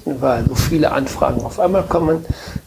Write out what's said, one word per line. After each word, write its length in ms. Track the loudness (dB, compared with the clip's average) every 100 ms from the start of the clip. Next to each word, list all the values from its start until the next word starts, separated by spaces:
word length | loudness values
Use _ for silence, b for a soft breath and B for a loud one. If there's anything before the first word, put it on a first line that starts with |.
| -6
weil 400 | -2 0 2 2
so 80 | 2
viele 380 | 0 2 2
Anfragen 500 | 2 -2 0 0 0
auf 160 | -4 -2
einmal 240 | 2 2
kommen, 400 | 0 0 2 0 -2 B B B